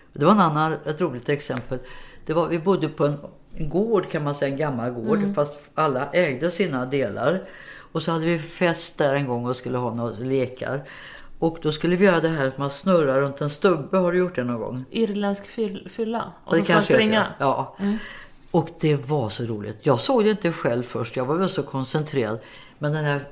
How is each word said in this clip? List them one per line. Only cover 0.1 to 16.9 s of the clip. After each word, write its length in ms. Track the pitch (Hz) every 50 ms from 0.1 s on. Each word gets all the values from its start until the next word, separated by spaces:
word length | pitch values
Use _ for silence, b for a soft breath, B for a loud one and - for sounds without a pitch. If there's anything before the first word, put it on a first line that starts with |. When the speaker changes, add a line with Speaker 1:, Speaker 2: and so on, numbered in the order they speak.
Speaker 1:
Det 120 | B 139 143
var 80 | 170
en 80 | 214 208
annan, 320 | 180 160 151 151 156 160
ett 280 | 156 147 - 156 151 -
roligt 280 | 180 156 123 120 - -
exempel. 500 | 147 143 - - 131 123 - - 131 123 B B B B B B B B B
Det 60 | -
var, 160 | 156 170 160 156
vi 100 | 165 170
bodde 300 | 156 196 190 151 156 147
på 180 | - - 156
en 100 | 147 147 - - - - - - - -
en 140 | - 156 147
gård, 420 | 156 180 214 233 226 185 151 -
kan 140 | - 156 147
man 100 | 143 143
säga, 160 | - 143 135
en 60 | 139 135
gammal 320 | 156 147 131 113 117 127
gård, 280 | 120 120 110 110 110 104
Speaker 2:
Mm. 160 | 101 101 101
Speaker 1:
fast 360 | 151 147 147 - - - - -
alla 340 | 156 156 147 127 127 139 139
ägde 380 | - 175 180 143 131 120 156 180
sina 360 | 175 - 196 165 139 123 127
delar. 580 | 131 143 139 127 104 98 107 117 143 175 190 - B B B B B B B B B
Och 100 | B 165
så 100 | 160 175
hade 140 | 165 160 160
vi 120 | 170 170 160
fest 600 | 151 - - - 185 170 165 165 - - - -
där 160 | 151 139 139
en 120 | 143 143
gång 200 | 127 120 120 120
och 100 | 123 120
skulle 220 | - - 123 127 123
ha 160 | 123 117 113
några 180 | 117 117 117 107 101
lekar. 640 | 127 131 135 135 127 123 - - - 113 131 143 147 B B B B B B B B B B -
Och 200 | 165 165 165 -
då 100 | - 151
skulle 240 | 147 - - 170 180
vi 80 | 175 202
göra 160 | 196 175 165
det 80 | 151 160
här 180 | 165 151 135
att 120 | 131 135 139
man 120 | 139 139
snurrar 500 | - - - 190 185 165 151 135 131 135
runt 200 | 143 139 139 -
en 100 | 151 147
stubbe. 480 | 147 - - 196 175 147 131 - - 190
Har 140 | 180 175
du 60 | 175 180
gjort 180 | 180 175 180
det 80 | - 123
någon 160 | 123 120 113
gång? 240 | 107 - 120 127 131 -
Speaker 2:
Irländsk 560 | - 226 226 208 202 208 202 202 202 202 -
fyll-, 420 | - - 240 220 202 190 190 - 180
fylla. 420 | - - 226 220 240 220 - 175 - - -
Och 80 | - 165
Speaker 1:
Det 40 | 170
Speaker 2:
så 60 | 202
ska 80 | 180
man 40 | 170 160
Speaker 1:
kanske 120 | 151 -